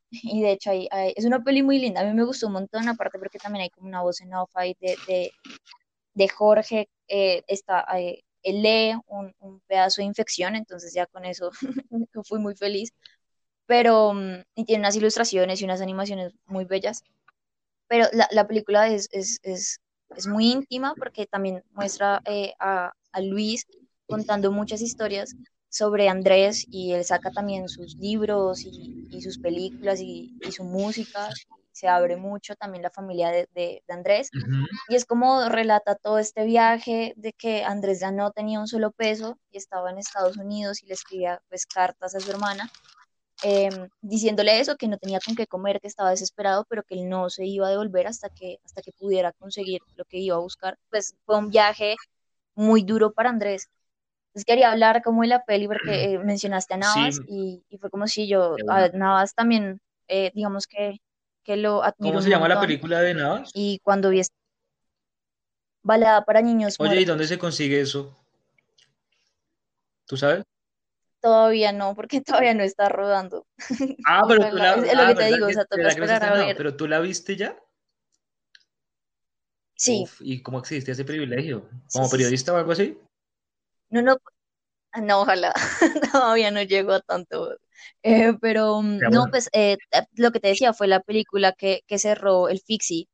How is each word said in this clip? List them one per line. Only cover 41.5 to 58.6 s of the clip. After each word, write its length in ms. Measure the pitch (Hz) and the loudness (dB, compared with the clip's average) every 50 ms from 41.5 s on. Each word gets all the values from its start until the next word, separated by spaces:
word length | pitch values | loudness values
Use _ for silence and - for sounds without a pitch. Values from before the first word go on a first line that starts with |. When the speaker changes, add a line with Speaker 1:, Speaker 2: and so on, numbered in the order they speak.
| 185 180 - | -12 -12 -12
Speaker 1:
cartas 480 | - - - 185 180 - - 185 185 190 | -8 -2 -2 -2 -2 -2 -6 -12 -10 -10
a 60 | 196 | -8
su 100 | 190 202 | -8 -8
hermana, 400 | 196 202 208 202 196 196 208 233 _ - _ _ _ _ _ _ _ _ _ _ _ - | -6 -4 -4 -6 -6 -6 -10 -14 _ -20 _ _ _ _ _ _ _ _ _ _ _ -6
em, 480 | - 202 202 196 196 196 196 190 185 185 _ _ | -2 0 2 2 2 0 -2 -6 -14 -16 _ _
diciéndole 600 | - 202 208 220 214 220 214 208 208 208 220 226 | -12 -6 -4 0 0 0 2 2 4 4 4 4
eso, 160 | 277 285 294 | 2 0 -4
que 120 | 285 - 220 | -4 -4 -6
no 100 | 208 196 | -6 -6
tenía 220 | - 196 190 185 | -6 -6 -6 -6
con 140 | - - 226 | -4 -6 -6
qué 100 | 226 226 | -6 -6
comer, 340 | - - 185 190 202 196 202 | -6 -6 -8 -4 -4 -4 -4
que 80 | - 202 | -6 -10
estaba 220 | - - 202 185 | -8 -2 0 0
desesperado, 540 | 185 185 196 180 _ - 202 196 190 196 214 - | 0 0 -2 -8 _ -4 -2 -2 0 -2 -2 -4
pero 140 | 233 214 - | -8 -10 -10
que 100 | - 190 | -10 -10
él 140 | 185 180 180 | -8 -8 -6
no 220 | 185 185 185 180 | -4 -4 -4 -6
se 160 | - - 185 | -6 -6 -8
iba 200 | 190 196 196 190 190 | -6 -4 -2 -2 0
a 20 | |
devolver 360 | 196 202 214 214 185 185 180 | 0 -2 -2 -2 -2 -2 -2
hasta 240 | 202 233 - - 196 | -2 -4 -10 -14 -16
que, 280 | - - 185 185 180 - _ | -16 -16 -16 -16 -16 -18 _
hasta 180 | _ - 196 196 | _ -20 -20 -18
que 100 | - - | -18 -18
pudiera 400 | - 190 202 190 185 180 175 170 | -10 -4 -2 0 0 0 -2 -4
conseguir 500 | _ - 196 196 208 196 190 185 180 _ _ _ | _ -18 -16 -12 -12 -10 -8 -8 -10 _ _ _
lo 80 | - 180 | -18 -18
que 140 | _ - 180 | _ -10 -8
iba 180 | 190 190 175 | -4 -2 -2
a 40 | 170 | -2
buscar. 380 | 175 185 - - - 190 190 _ _ _ | -4 -6 -10 -10 -10 -10 -10 _ _ _
Pues 240 | - 214 196 - - _ _ | -6 -6 -6 -6 -12 _ _
fue 140 | - 214 208 | -2 0 0
un 120 | 208 208 | 0 2
viaje 500 | 202 220 208 208 214 - 214 208 214 233 - _ _ _ _ _ _ _ _ _ - | 4 4 4 4 2 0 -4 -4 -4 -4 -8 _ _ _ _ _ _ _ _ _ -6
muy 260 | - 214 220 220 220 196 | 0 4 6 6 6 6
duro 280 | 185 220 220 214 214 214 | 4 2 2 2 2 2
para 160 | - 226 247 | 0 0 0
Andrés. 380 | 240 226 202 202 196 190 - _ _ _ _ _ _ _ _ _ _ _ _ _ | 0 0 -2 -2 -4 -6 -8 _ _ _ _ _ _ _ _ _ _ _ _ _
Entonces 160 | - 208 202 | -16 -8 0
quería 260 | - 233 254 254 233 226 | 2 4 6 6 6 6
hablar 300 | 226 226 220 220 233 233 | 6 6 6 6 4 2
como 200 | 233 233 226 233 | 2 2 2 4
de 60 | 233 | 4
la 160 | 247 247 247 | 2 2 2
peli 220 | - 208 202 202 202 | 2 0 0 0 0
porque, 360 | 208 - - - 208 190 - | -4 -4 -4 -2 -2 0 0
Speaker 2:
<clears throat> 100 | 196 190 | 0 -2
Speaker 1:
eh, 40 | 185 | -2
mencionaste 540 | 190 202 202 202 202 196 196 185 185 - 190 | -2 -2 -2 -2 -2 -4 -4 -4 -4 -4 -4
a 40 | 190 | -2
Speaker 2:
Sí. 280 | 196 208 208 214 139 147 | 0 2 2 2 2 0
Speaker 1:
Navas 140 | 143 143 131 | -2 -4 -10
y, 380 | - 202 196 190 190 180 180 _ _ | -10 -8 -8 -8 -8 -8 -12 _ _
y 80 | 202 190 | -20 -14
fue 120 | 196 196 | -14 -10
como 160 | - 196 208 214 | -8 -6 -6 -4
si 200 | - 214 214 202 | -4 -4 -2 0
yo, 280 | 202 190 180 175 160 | 2 2 2 2 0
Speaker 2:
De 80 | 120 | -2